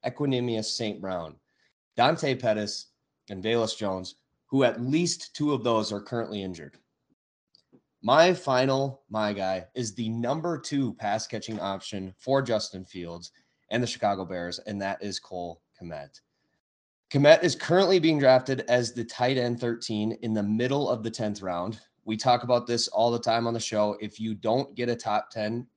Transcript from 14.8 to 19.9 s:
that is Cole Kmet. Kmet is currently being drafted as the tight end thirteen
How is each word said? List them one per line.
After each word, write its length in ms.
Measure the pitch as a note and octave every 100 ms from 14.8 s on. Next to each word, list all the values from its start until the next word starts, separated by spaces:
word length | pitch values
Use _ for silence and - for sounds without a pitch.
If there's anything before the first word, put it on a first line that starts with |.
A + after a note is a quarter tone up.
that 200 | G2 F#2+
is 180 | G2+ F2+
Cole 420 | - F#2 F2 E2 _ _
Kmet. 380 | F2 D2+ C#2+ - _ _ _ _ _ _ _ _ _
Kmet 340 | C#3+ C#3+ D#3+
is 120 | F3 -
currently 440 | - F3 F#3+ F#3
being 200 | D#3+ D3+
drafted 420 | C#3 C3 B2 C3 -
as 260 | B2 A#2
the 120 | A#2+ A#2
tight 320 | - B2 C3+
end 220 | A#2+ A#2+
thirteen 580 | A#2+ A#2 -